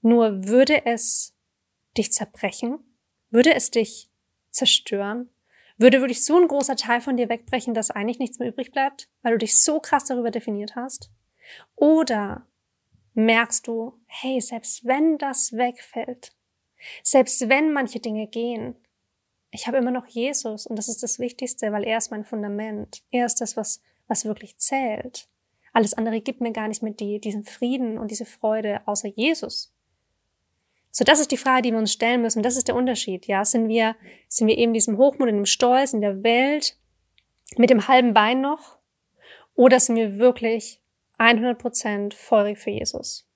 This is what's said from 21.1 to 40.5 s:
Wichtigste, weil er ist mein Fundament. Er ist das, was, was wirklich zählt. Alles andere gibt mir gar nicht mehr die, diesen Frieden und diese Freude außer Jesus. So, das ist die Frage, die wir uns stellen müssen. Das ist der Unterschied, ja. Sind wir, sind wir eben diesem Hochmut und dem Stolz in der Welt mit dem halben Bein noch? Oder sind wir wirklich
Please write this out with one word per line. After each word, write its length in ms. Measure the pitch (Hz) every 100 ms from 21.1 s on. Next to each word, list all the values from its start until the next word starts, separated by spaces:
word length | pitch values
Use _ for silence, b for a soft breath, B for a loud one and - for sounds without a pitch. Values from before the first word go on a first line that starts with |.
| -
Wichtigste, 520 | 247 - 247 - 220
weil 120 | 208
er 140 | 208 226
ist 140 | 220
mein 120 | 214 208
Fundament. 760 | 220 208 202 220 208 214 - _
Er 140 | 247 240
ist 160 | -
das, 160 | 226 -
was, 240 | 214 - _ _ _
was 160 | 214
wirklich 340 | 214 208 - _
zählt. 680 | - 269 254 214 254 - - _ _ _ _
Alles 200 | 233 208
andere 280 | - 226 220
gibt 180 | 226 254
mir 140 | 233
gar 160 | 220 214
nicht 140 | 214
mehr 100 | 220
die, 260 | 208 202 208
diesen 240 | 214 208
Frieden 540 | 208 - 247 262 240 220
und 140 | 220
diese 140 | 214 233
Freude 560 | - 220 220 220 208 -
außer 240 | 208 208
Jesus. 640 | 202 254 320 - - - _ _ _ _ _ _ _ _ _ _ _ _ -
So, 60 |
das 160 | 247 330
ist 100 | 294
die 60 | 254
Frage, 260 | 269 254
die 80 | 240
wir 40 | 226
uns 140 | 214
stellen 300 | - 233 247
müssen. 200 | 233 226
Das 140 | 220 247
ist 140 | 247
der 60 | 240
Unterschied, 520 | 254 240 - 185 -
ja. 160 | 196
Sind 240 | 208 240 226
wir, 300 | 226 220 226 b b b
sind 180 | - 220
wir 100 | 220
eben 160 | 233
diesem 240 | 226 220 208
Hochmut 300 | 269 277 254
und 80 | 208
dem 100 | 202
Stolz 460 | - 247 254 277
in 80 | 226
der 240 | 208 196
Welt 540 | 220 233 269 302 285 - _ _ _ _ _ _ - -
mit 120 | 240
dem 200 | 247 202
halben 240 | 262 247
Bein 260 | 214 214 254
noch? 380 | 269 302 - _ _ _ _ _ b b b -
Oder 260 | 254 254
sind 160 | - 226
wir 220 | 220 196
wirklich 600 | 247 247 226